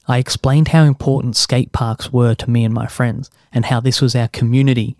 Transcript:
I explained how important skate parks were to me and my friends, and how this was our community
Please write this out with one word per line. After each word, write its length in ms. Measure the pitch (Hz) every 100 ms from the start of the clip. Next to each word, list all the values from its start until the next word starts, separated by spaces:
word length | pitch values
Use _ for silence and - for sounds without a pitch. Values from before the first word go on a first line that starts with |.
| -
I 100 | 123
explained 520 | 127 - 135 143 156
how 140 | 165
important 520 | 151 135 - 135 123 110
skate 380 | - 127 -
parks 380 | - 117 110 -
were 220 | 123 120
to 160 | 110 -
me 140 | 117
and 100 | 113
my 140 | 113 117
friends, 420 | - 123 - - _ _
and 120 | 120 113
how 160 | 120
this 200 | 127 -
was 140 | 131 120
our 140 | 113
community 680 | - 117 127 135 120 107